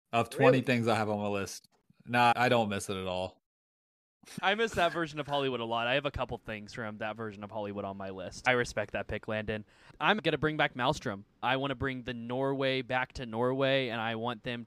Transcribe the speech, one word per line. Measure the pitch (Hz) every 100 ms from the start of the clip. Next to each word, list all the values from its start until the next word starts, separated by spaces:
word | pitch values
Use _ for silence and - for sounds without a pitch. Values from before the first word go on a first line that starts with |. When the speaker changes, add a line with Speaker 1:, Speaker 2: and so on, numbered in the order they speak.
| _
Speaker 1:
Of | 117 113
twenty | - 131 127
Speaker 2:
Really? |
Speaker 1:
things | 131 120 113
I |
have | 113 107
on | 104
my | 104
list. | 101 95 - - _ _ _ -
Nah, | 123 120 123
I | 127
don't | 120 104
miss | 101 101
it | 95
at | 92
all. | 92 92 - _ _ _ _ _ _ _ _ - -
Speaker 3:
I | 185
miss | 214 233
that | 202 170
version | 156 160 151
of | 139
Hollywood | 143 135 120
a |
lot. | 113 117 120
I |
have | 139 143
a |
couple | 135 123 117
things | - 107 104
from | - 107 107
that | 110 107
version | 110 101
of | 104
Hollywood | 110 101 101 98
on | 98
my | 95
list. | 95 92 - 127
I |
respect | 123 120 - 104
that | 104 -
pick, | 107 -
Landon. | 110 107 107 - _ - -
I'm | 156 208
gonna | 160 147
bring | 156 156
back | 147
Maelstrom. | 127 127 151 123 98 - _
I | 117 135
wanna | 139
bring | 123 135 127
the | 120
Norway | 120 117 127 135 135 135 131
back | 117 127 127
to | - 120
Norway, | 110 123 135 135 135 127
and | 113
I | 113 113
want | 120 113
them | 131 120